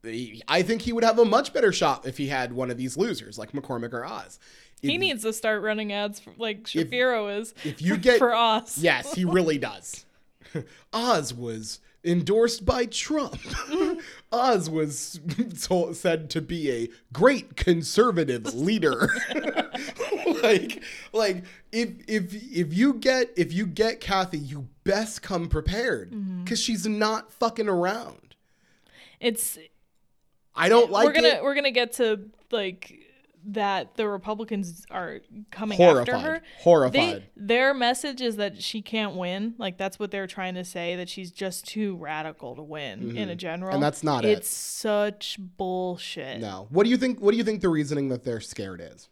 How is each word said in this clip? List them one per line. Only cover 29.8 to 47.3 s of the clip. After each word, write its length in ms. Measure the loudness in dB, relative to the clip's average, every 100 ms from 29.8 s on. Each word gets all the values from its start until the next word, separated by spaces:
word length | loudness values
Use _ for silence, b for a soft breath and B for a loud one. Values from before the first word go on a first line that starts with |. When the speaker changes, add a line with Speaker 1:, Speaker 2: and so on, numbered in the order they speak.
| _ _ _ _ _ _ _ 0
Speaker 1:
I 140 | 6
don't 220 | 6 6
like 140 | 6 6
Speaker 2:
we're 60 |
gonna, 140 | 6 4
Speaker 1:
it. 140 | 4
Speaker 2:
we're 120 | 2 2
gonna 160 | 2
get 220 | 0 -2
to, 280 | 0 0 0 -6 -20 _
like, 480 | -4 -4 -8 -18 -20 -20 _ _ _ -10
that 500 | -4 0 -2 -4 -4
the 120 | -4
Republicans 800 | -4 -6 -8 -4 -4 -4 -8 -10
are 300 | -8 -8 -10 _ -20 -18
coming 280 | -8 -6 8
Speaker 1:
Horrified. 320 | 8 10 4
Speaker 2:
after 160 | -2 -2
her. 120 | -4 B B
Speaker 1:
Horrified. 340 | 8 8 8
Speaker 2:
They, 360 | 4 2 -2 -10 -14
their 360 | 0 4 4
message 480 | 2 0 0 -4 -4
is 140 | -4 -2
that 260 | -4 -4
she 200 | -8 -8
can't 340 | -6 -4 -4 -4
win. 400 | -4 -4 -4 -4
Like, 200 | -6 -4
that's 200 | -6 -6
what 140 | -6
they're 160 | -6 -8
trying 280 | -6 -6 -6
to 100 | -8
say, 320 | -6 -6 -6
that 100 | -8
she's 220 | -10 -12
just 340 | -8 -6 -6 -10
too 300 | -4 -4 -4
radical 600 | -6 -6 -8 -10 -14 -14
to 80 |
win 520 | -12 -10 -8 -8 -8 -6
in 140 | -6
a 20 |
Speaker 1:
Mm-hmm. 60 | -6
Speaker 2:
general. 360 | -8 -6 -4
Speaker 1:
And 80 | 0
that's 220 | 0 0
not 220 | -2 0 2
it. 140 | 0
Speaker 2:
It's 100 | -2
such 880 | -8 -8 -6 0 0 0 -4 -10 -10
bullshit. 1000 | -12 -8 -4 -2 -4 -6 -8 -10 -10 -8
Speaker 1:
No. 260 | -8 -10 0
What 140 | 4
do 60 | 6
you 80 | 4
think, 240 | 2 2
what 100 | 2